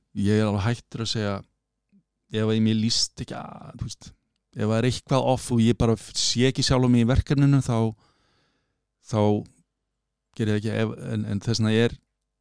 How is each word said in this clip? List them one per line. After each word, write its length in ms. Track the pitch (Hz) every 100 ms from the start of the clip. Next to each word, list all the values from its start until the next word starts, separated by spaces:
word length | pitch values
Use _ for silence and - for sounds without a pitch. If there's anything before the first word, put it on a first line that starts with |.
| _ 104
ég 160 | 101
er 140 | 107 107
alveg 180 | 101 110
hættur 380 | 117 - - 110
að 60 |
segja, 240 | 113 104 98 - _ _ _ _ _ _ _ _
ef 160 | 110 110
að 100 | 110
mér 180 | 110 110
líst 420 | 113 - - -
ekki 160 | 127 -
að, 320 | - - - 113
þú 100 | -
veist, 220 | - - - _ _ _ -
ef 100 | 107
það 100 | 113
er 120 | 123
eitthvað 400 | - - 131 123
off 160 | 123 -
og 100 | 120
ég 160 | 113 110
bara 160 | 117
f-, 160 | 110 - -
sé 300 | - 120 131
ekki 160 | 139 127
sjálfan 260 | 131 127
mig 140 | 123 117
í 40 |
verkefninu, 500 | 131 - 143 139 139
þá, 160 | 127 113 110 - _ _ _ _ _ _ _ _ _ _ -
þá 120 | 110 104 104 - _ _ _ _ _ _ _ _ -
ger 140 | 107
ég 20 |
það 80 | 107
ekki, 140 | 110
ef, 200 | 107 110 - 117
en, 120 | 110 110
en 120 | 101 117
þess 160 | 107
vegna 120 | 110 110
er, 180 | 117 - _ _ _ _